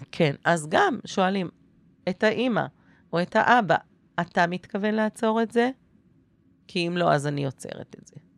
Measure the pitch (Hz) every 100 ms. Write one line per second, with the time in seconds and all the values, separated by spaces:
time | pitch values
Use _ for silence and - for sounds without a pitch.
0 | 143 - 156 - - 170 151 254 403 247
1 | - - 185 196 175 - _ _ _ _
2 | 180 185 220 - 247 190 135 - _ _
3 | _ 165 180 220 - 240 180 151 - _
4 | _ - 170 - 170 180 - 202 214 220
5 | 214 - 226 226 226 233 247 269 _ _
6 | _ _ _ _ _ _ - 180 170 175
7 | 170 151 147 143 139 - - - - -
8 | - - -